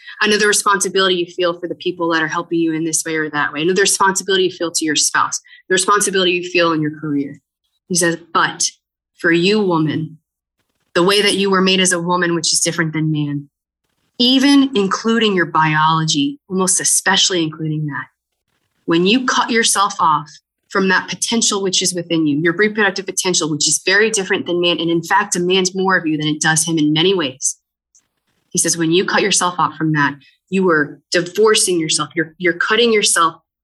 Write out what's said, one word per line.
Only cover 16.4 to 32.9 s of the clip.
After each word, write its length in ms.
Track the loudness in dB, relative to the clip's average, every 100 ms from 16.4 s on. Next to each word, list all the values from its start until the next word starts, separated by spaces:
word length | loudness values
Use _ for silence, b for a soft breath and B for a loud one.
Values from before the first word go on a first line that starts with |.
| -6
almost 300 | -2 0 0
especially 640 | 0 0 0 0 0 0
including 440 | -2 -4 -6 -4 -4
that, 200 | -8 -12 _ _ _ _ _ _ _ -2
when 220 | 2 4
you 180 | 2 0
cut 240 | -2 0
yourself 460 | 0 0 0 0 2
off 300 | 2 2 -2 -14 _ _ _
from 200 | 0 2
that 180 | 0 -2
potential 520 | -6 -2 0 0 0
which 180 | -2 -2
is 120 | -2
within 340 | -4 -2 0 2
you, 100 | 2
your 140 | 0
reproductive 520 | 2 0 2 0 -2 -6
potential, 440 | -4 -2 0 -2
which 180 | -2 -2
is 140 | -2 2
very 240 | 2 2
different 360 | 0 -2 -2 -2
than 140 | 0
man, 200 | 0 0
and 100 | 0
in 120 | 0
fact 300 | 2 0 0
demands 400 | -2 0 2 0
more 220 | 0 0 0
of 100 | 0
you 120 | -2
than 100 | -2
it 140 | -2
does 240 | 0 0 0
him 120 | 0
in 160 | 2
many 200 | 2 2
ways." 440 | 2 -2 -4 -8 -8 _ _ _ _ _ _ _ _ _
He 100 | -4
says, 180 | -2 -2
"When 140 | 0
you 140 | 2 2
cut 160 | 0
yourself 340 | 0 0 -2 0
off 180 | -2 -2
from 160 | -2
that, 260 | 0 0 -2 b b _
you 200 | 0 2
are 320 | 2 0 -6 _
divorcing 680 | -4 -2 2 4 4 2 0
yourself. 300 | 0 -4 -4 -4
You're, 200 | -6 -2
you're 160 | -2
cutting 380 | 0 0 2 4